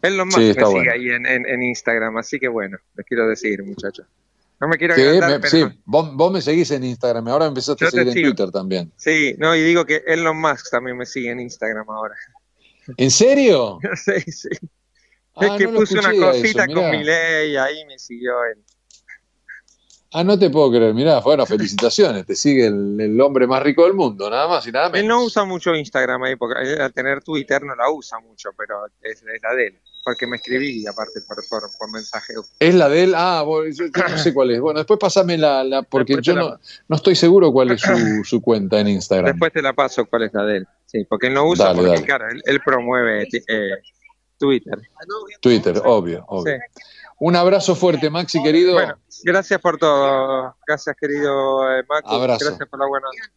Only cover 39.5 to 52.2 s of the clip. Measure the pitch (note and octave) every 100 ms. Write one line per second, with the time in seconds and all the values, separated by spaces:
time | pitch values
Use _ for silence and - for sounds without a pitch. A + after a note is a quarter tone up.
39.5 | D#3+ C#3 C3 C3+ - A2+ A#2+ A2 G#2+ G#2
40.5 | G2+ F#2+ _ _ A2+ G2+ G#2+ B2+ C3+ D3+
41.5 | F3 G2 F2 F2+ E2+ D#2 C3+ A2+ A#2 -
42.5 | C#3 - C3 A#2+ B2+ A#2 G#2+ G#2 A#2 -
43.5 | A2 G2+ G2 _ _ _ _ _ _ C#3
44.5 | B2+ - G#2 A2+ _ - G#3+ G#4+ - B2
45.5 | A2+ - G#2+ G2+ A2+ E2+ E2+ - F#2+ A#2
46.5 | C3+ - - - - - _ D#3 F3 F3+
47.5 | G3 G3 F3 F3+ D#3 D3+ D#3+ F3 D#3+ D3
48.5 | D#3 F3+ F3+ E3 D3 _ - E3+ F3+ G3
49.5 | F#3+ F3+ D#3 D#3+ C#3+ C#3 C3+ C3+ C3+ B2+
50.5 | - - D3 - C#3 D3 C#3+ D3 C#3 C3+
51.5 | C3+ C3 C3 B2+ D3+ - A2+